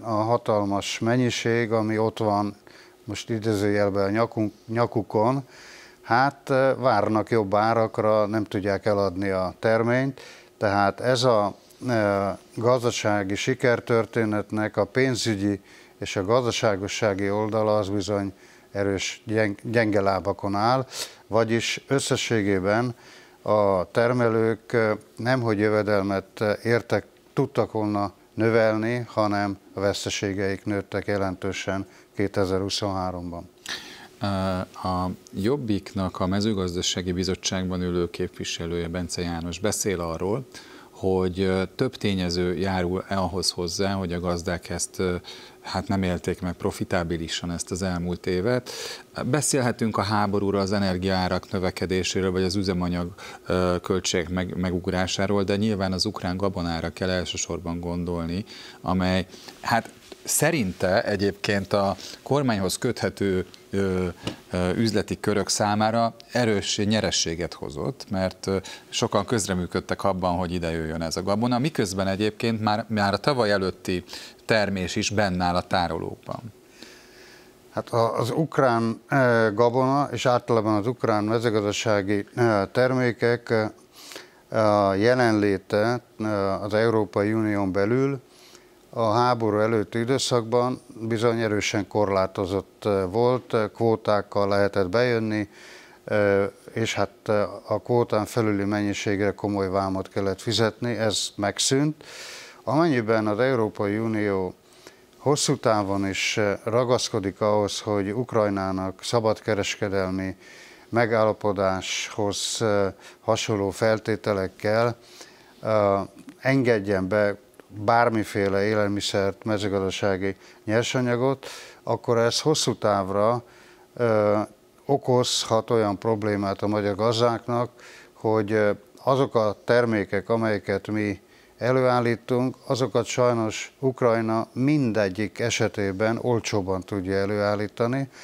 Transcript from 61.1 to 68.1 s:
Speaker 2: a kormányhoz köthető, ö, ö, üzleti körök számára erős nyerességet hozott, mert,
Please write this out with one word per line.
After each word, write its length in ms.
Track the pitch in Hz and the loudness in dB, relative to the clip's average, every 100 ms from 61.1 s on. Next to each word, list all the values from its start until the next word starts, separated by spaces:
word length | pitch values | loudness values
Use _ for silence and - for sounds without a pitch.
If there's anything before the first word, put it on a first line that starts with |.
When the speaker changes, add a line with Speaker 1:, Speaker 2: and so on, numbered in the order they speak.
| 101 101 - - 101 95 | 0 0 -2 -2 -2 0
Speaker 2:
a 220 | 104 98 95 - - | 0 0 -2 -10 -16
kormányhoz 540 | - 139 135 104 95 - | -2 0 2 0 -2 -2
köthető, 680 | 127 110 101 - 101 92 90 - - | -4 -2 -4 0 0 0 -2 -12 -6
ö, 380 | 98 98 92 90 - - - - | -2 0 0 -2 -4 -10 -12 -6
ö, 180 | 90 90 95 | -2 0 2
üzleti 440 | 117 104 - 95 | 0 0 -2 -2
körök 300 | - 104 92 | 0 0 0
számára 640 | - 104 107 110 117 117 - - | 0 2 2 2 2 0 -2 -4
erős 460 | - 117 101 92 - | 0 2 0 0 -2
nyerességet 760 | 104 107 95 - - 82 82 | 2 2 0 0 -2 -4 -6
hozott, 520 | - - 69 139 139 | -6 -10 -6 -6 -6
mert, 380 | - | -6